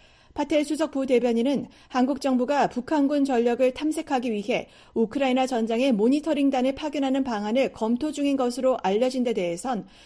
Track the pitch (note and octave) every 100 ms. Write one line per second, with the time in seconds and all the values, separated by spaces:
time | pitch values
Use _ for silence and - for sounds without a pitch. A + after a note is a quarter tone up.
0 | - _ _ - D4 D4+ D4+ D4+ D4+ C#4
1 | C4+ A#3+ A#3+ A#3 B3 C4 - - - B3+
2 | B3+ C4+ C#4 B3+ B3 C#4+ A3 B3 A#3+ D#4
3 | C#4 D4 C#4 A#3+ A#3+ A#3+ C4 B3+ D4+ D#4
4 | D#4 C4+ B3 G#3 G3+ G3+ - - - A3+
5 | A3+ C#4 C4 C4 C4 B3 A3 A3+ C#4 G#3
6 | A3+ D4 D#4+ C#4+ C#4 C4 B3+ C4+ D#4 D4
7 | C4+ C4+ C4+ G#3+ G#3 B3 B3+ - A3 A#3+
8 | D4+ C#4 C#4+ C4+ B3 B3 C4 B3+ F#3+ G3+
9 | B3+ C4 A#3+ G#3+ F3 E3+ B3+ A3+ - -